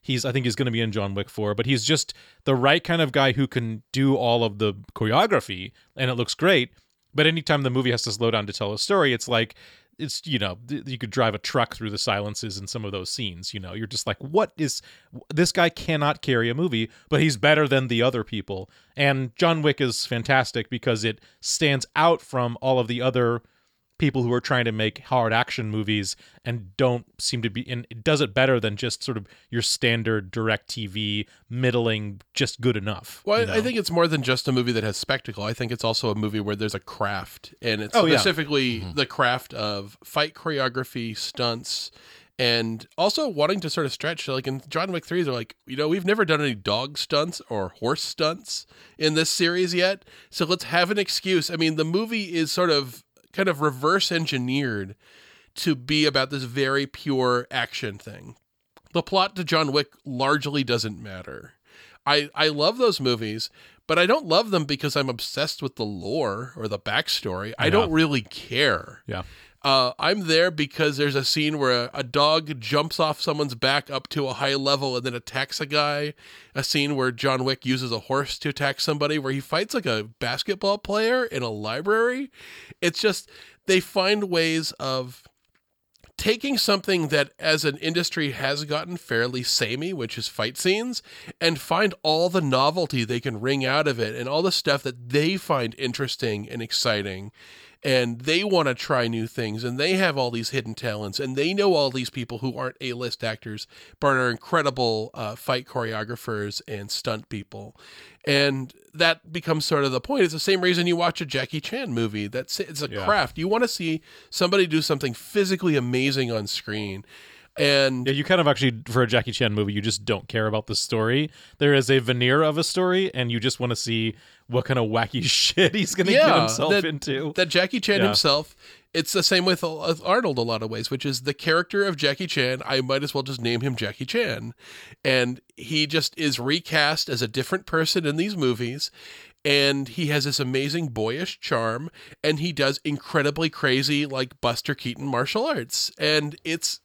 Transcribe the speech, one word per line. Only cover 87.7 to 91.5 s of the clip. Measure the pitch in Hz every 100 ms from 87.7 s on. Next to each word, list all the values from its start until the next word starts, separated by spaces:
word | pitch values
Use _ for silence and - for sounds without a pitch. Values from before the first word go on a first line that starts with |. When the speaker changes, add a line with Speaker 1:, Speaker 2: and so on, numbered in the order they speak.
| 139
Speaker 2:
industry | 160 165 165 - 147
has | 117 135 143
gotten | 151 147 175 175
fairly | - 117 123 127
samey, | 123 - 110 127 165
which | 175 113 -
is | -
fight | - 110 127
scenes, | 185 202 247 240 - - - -
and | 165